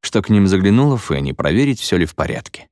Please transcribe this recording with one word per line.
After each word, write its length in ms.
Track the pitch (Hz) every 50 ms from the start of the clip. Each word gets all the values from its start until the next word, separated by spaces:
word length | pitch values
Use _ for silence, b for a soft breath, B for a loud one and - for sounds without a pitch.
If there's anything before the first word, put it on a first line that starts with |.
что 200 | - - - 113
к 80 | 98 -
ним 200 | 107 104 98 95
заглянула 480 | 95 95 92 101 101 120 139 147 139
Фэнни 340 | 117 - - 78 69 69 69
проверить, 480 | 64 - - 73 82 110 139 139 135 -
все 200 | - - - 90
ли 60 | 85
в 120 | 76 -
порядке. 520 | - 76 73 71 - - - - - - _